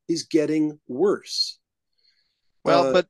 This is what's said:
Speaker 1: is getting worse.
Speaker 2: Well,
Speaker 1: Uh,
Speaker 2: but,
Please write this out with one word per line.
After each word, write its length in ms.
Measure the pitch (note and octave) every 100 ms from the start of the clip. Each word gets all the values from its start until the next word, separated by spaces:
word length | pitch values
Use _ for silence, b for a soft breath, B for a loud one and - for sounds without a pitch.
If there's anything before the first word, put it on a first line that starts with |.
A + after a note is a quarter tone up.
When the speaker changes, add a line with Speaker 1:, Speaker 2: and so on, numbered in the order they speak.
| -
Speaker 1:
is 160 | E3
getting 560 | - D#3+ D3 D#3 D3+ D3+ -
worse. 720 | B2 G3 - - - - - _ _ _ _ _ _ _ _ _ _
Speaker 2:
Well, 240 | - E3+ F3
Speaker 1:
Uh, 40 |
Speaker 2:
but, 140 | F3+ F3